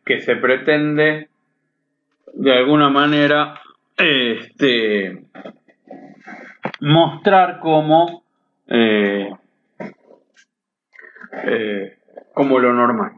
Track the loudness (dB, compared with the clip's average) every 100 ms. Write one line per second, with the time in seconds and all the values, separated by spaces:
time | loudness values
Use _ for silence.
0 | -6 -4 -2 -2 0 0 0 0 0 0
1 | 0 -2 -8 _ _ _ _ _ _ _
2 | _ _ -20 -4 0 2 4 4 4 2
3 | 2 2 2 2 -2 -8 -20 _ _ -4
4 | 0 0 -2 -4 -10 -2 0 2 0 -2
5 | -4 -10 -18 -20 -20 -20 _ _ -20 -20
6 | -20 -20 -20 -20 -20 -14 -14 -6 0 2
7 | 2 -2 2 4 2 -2 -2 0 2 2
8 | 2 -4 _ _ _ _ -4 0 2 2
9 | 0 -2 -6 -12 _ _ _ -18 -18 -20
10 | _ _ _ _ _ _ _ _ _ _
11 | -20 -20 -20 -12 -6 -6 -6 -8 -10 -16
12 | _ -20 -10 -2 0 2 2 2 0 0
13 | -4